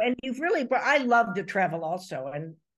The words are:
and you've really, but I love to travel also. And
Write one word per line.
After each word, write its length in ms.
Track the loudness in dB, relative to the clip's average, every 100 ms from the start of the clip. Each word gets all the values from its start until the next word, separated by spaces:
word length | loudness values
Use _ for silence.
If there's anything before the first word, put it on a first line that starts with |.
and 120 | 0 0
you've 180 | -4 -4
really, 240 | 0 0
but 160 | 2 0
I 160 | 2 2
love 360 | 4 4 4
to 100 | 0
travel 400 | -2 0 0 0
also. 440 | -4 -6 -6 -8 -6
And 280 | -8 -8 -12 _